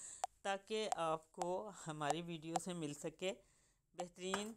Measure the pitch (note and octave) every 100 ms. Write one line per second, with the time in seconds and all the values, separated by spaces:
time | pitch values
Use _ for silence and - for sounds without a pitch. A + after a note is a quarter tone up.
0 | - - - - G3+ G3 - A3 G#3+ -
1 | E3 D#3+ - - F3 F#3 G#3+ F3 D#3+ D3+
2 | C#3+ D#3 E3+ E3 D#3+ E3+ F#3+ F3 D3+ D3
3 | E3 - F#3 G#3+ - - - _ _ -
4 | F3 F3+ F#3 G3 G#3+